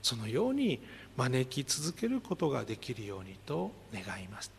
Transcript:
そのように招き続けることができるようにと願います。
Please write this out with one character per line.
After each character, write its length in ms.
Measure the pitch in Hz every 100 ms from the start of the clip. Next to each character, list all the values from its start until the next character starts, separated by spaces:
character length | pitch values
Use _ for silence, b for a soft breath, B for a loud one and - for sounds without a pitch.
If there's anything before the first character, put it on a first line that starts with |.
そ 140 | - 117
の 100 | 107
よ 220 | 127 240
う 60 |
に 260 | 269 254 135 B B B -
招 460 | 127 127 127 143
き 60 | 139
続 220 | - 151
け 160 | 175 226
る 140 | 262
こ 120 | -
と 140 | 180 160
が 160 | 135
で 140 | 110 110
き 160 | -
る 100 | 113
よ 140 | 104 98
う 60 |
に 120 | 95 95
と 280 | - 151 190 - -
願 100 | 104 92 95
い 60 | 92
ま 120 | 101
す。 100 | -